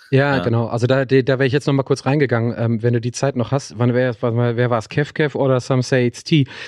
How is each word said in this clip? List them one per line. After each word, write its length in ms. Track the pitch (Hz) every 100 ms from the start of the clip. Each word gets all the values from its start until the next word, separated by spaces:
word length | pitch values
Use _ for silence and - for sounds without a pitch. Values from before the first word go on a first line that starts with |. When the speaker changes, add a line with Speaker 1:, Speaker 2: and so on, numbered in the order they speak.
| -
Speaker 1:
Ja, 260 | 135 143 135
Speaker 2:
Ja. 60 |
Speaker 1:
genau. 240 | 120 117 113
Also 180 | 117 120
da, 180 | 131
da, 180 | 127 135
da 160 | 127 131
wär 80 | 135
ich 40 |
jetzt 140 | 139 -
noch 80 |
mal 80 | 139
kurz 240 | - 135 131
reingegangen. 480 | 147 127 120 117 110
Ähm, 280 | 117 113
wenn 100 | 120
du 80 | 117
die 100 | 120
Zeit 240 | - 139 127
noch 160 | 110
hast, 280 | 139 - 104
wann 160 | 123 120
wär, 200 | 127 117
wann 160 | 123 117
wär, 180 | 120 117
wer 140 | 123
war's? 180 | 117 -
Kev 260 | - 143
Kev 220 | - 151 110
oder 240 | 135 131
Some 220 | - 131
Say 240 | 123 131 123
It's 180 | -
T? 220 | - 160 131 -